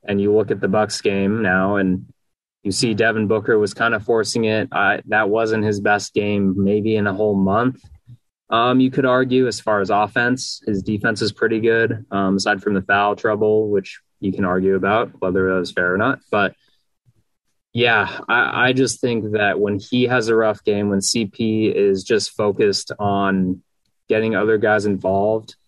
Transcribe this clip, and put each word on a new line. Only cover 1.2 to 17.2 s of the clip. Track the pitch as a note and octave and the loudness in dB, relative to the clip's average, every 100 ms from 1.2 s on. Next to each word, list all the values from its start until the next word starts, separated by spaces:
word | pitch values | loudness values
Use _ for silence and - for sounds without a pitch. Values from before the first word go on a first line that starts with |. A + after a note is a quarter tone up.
| G2 A2 | 0 0
now | G2+ F#2 F#2+ G2+ | 0 0 0 0
and | G2 F#2 - _ _ _ _ _ | 0 -2 -6 _ _ _ _ _
you | G2+ | -6
see | F#2+ B2 | -2 -2
Devin | G#2+ A2+ A2 G#2 | 2 0 2 0
Booker | A2 G#2 A2 | 0 2 2
was | G#2 | 2
kind | - A#2 | 0 -2
of | A2+ | -2
forcing | A2 A2+ G#2+ A#2+ | 0 0 0 -2
it. | A2 A2 - | 0 0 -2
I, | E2+ G2 G2+ - | -2 0 -2 -2
that | G#2+ G#2+ | -2 0
wasn't | A2 A2+ A2 | 0 0 0
his | G#2+ G2+ | 0 0
best | G#2 G#2 - | 0 0 -2
game, | - G#2 G2+ G2 F#2+ | -4 -2 0 0 0
maybe | G2 G#2 G#2+ A2 | 0 0 0 0
in | G#2 | 0
a | |
whole | F#2 G#2+ G2 | 0 0 0
month. | F#2+ G2+ B2 C3 - - _ B2 _ _ _ | 0 2 0 -4 -16 -20 _ -20 _ _ _
Um, | A2+ A#2+ B2+ | 0 2 4
you | C3 | 2
could | C3 C3 | 2 2
argue | B2 B2+ B2+ B2+ | 2 2 2 2
as | - | -2
far | - G#2 | -2 0
as | F#2+ | 2
offense, | G#2 G#2 B2 A#2+ B2+ - - - | 0 0 0 0 -2 -4 -10 -6
his | G2+ | -4
defense | F#2+ G#2+ A#2 G#2+ | -2 -2 -2 -2
is | A2 | -4
pretty | - A2 A2+ | -2 -2 0
good, | A2+ A2+ A2+ A2 - | 0 2 0 -2 -6
um, | G2 F#2+ G2 | -2 0 0
aside | G#2 G2+ | 0 -2
from | G#2 | -2
the | G2 | -4
foul | F#2 G2+ G#2 G2+ | 0 0 0 0
trouble, | A2+ G#2+ G#2+ G#2+ A2 | -2 0 2 2 2
which | G2+ F#2+ - _ _ | -2 -4 -18 _ _
you | G2 | -6
can | F#2 | -2
argue | F#2+ F#2 F#2+ F#2+ | -2 0 2 0
about | F#2+ G#2+ A#2+ - | 2 0 -2 -6
whether | F#2 F#2+ F#2 | -4 0 0
that | F#2 | 0
was | F2 | -2
fair | - F2+ | -2 -2
or | F#2 | 0
not. | A#2+ C3+ _ | -2 -4 _
But | G#2+ G2 - _ _ _ _ _ _ | -2 -2 -4 _ _ _ _ _ _